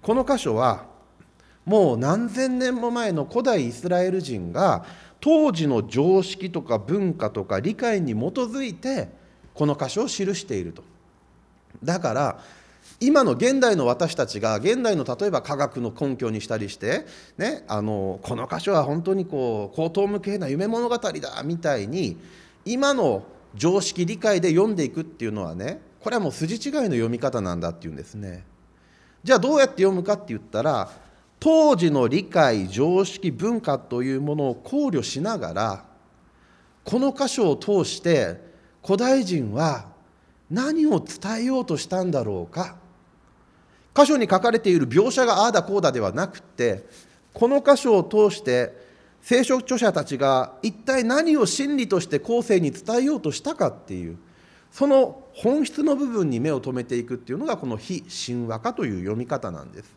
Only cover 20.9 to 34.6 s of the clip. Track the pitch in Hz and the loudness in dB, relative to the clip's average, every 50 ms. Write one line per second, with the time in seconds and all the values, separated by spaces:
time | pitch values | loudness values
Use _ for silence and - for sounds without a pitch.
20.9 | 240 233 233 196 156 151 139 131 - - 127 151 170 165 170 156 139 113 98 104 | -4 -2 -4 -6 -6 -6 -10 -10 -10 -8 -6 -6 -6 -2 -2 -2 -2 -2 -4 -4
21.9 | 143 190 170 98 82 - - - - - - - _ _ _ 196 240 254 277 277 | -4 -4 -4 -4 -6 -10 -16 -20 -20 -20 -20 -20 _ _ _ -6 -2 0 2 2
22.9 | 277 254 190 139 107 95 - - - - - _ - 101 127 170 185 196 175 - | 2 2 2 2 0 0 -4 -12 -20 -20 -20 _ -8 0 0 2 2 2 0 -2
23.9 | - 175 175 170 165 170 - 214 202 175 165 180 160 170 202 226 214 175 147 120 | -2 -2 -2 -2 -4 -2 0 0 0 2 2 2 4 4 4 2 2 -2 -2 -4
24.9 | - 160 165 165 - - 117 110 107 107 92 80 82 90 101 139 240 320 - - | -4 -8 -10 -10 -10 -8 -6 -6 -4 -4 -6 -6 -8 -8 -8 -8 -10 -12 -16 -20
25.9 | _ _ - 226 240 233 190 143 117 - 160 160 220 220 - 285 269 302 247 196 | _ _ -6 -2 -2 0 -2 -2 -2 -4 -4 -4 -4 -6 -6 -4 -2 -2 0 0
26.9 | 139 120 113 113 120 120 139 131 127 120 98 90 87 85 85 85 82 - - 80 | 0 0 0 0 -2 -2 -2 -2 -2 -2 -2 -2 -4 -2 -4 -6 -6 -6 -12 -12
27.9 | 78 69 82 - - 107 104 95 87 87 - - - _ _ _ _ _ _ _ | -12 -12 -14 -14 -14 -12 -12 -12 -14 -14 -18 -20 -20 _ _ _ _ _ _ _
28.9 | _ _ _ _ _ _ - 185 262 277 269 269 311 294 269 262 269 180 185 196 | _ _ _ _ _ _ 2 2 4 4 4 4 4 4 4 2 2 2 2 2
29.9 | 190 180 175 202 208 202 - - 113 101 - - - 107 123 156 143 113 92 - | 2 0 0 0 -2 -2 -2 -10 -10 -10 -10 -6 -4 -2 0 0 0 0 -2 -6
30.9 | - - - - _ _ _ _ _ _ - 311 320 320 311 302 269 175 175 165 | -10 -20 -20 -20 _ _ _ _ _ _ 2 4 6 8 8 6 6 4 4 2
31.9 | 147 135 123 113 135 190 196 - - 180 151 131 113 104 95 92 95 113 143 165 | 4 4 2 2 2 0 -2 0 2 4 4 4 4 0 -2 -4 -2 0 0 2
32.9 | 180 190 196 190 - - - 175 123 113 175 220 240 220 - 156 139 127 - - | 2 2 0 0 -4 -4 -4 -4 -4 -2 -4 -2 -2 -2 -2 -2 -4 -4 -4 -6
33.9 | 123 120 127 135 135 131 143 147 151 151 143 131 117 - | -4 -4 -2 -2 -2 -2 -2 -2 -2 -2 -2 -2 -4 -6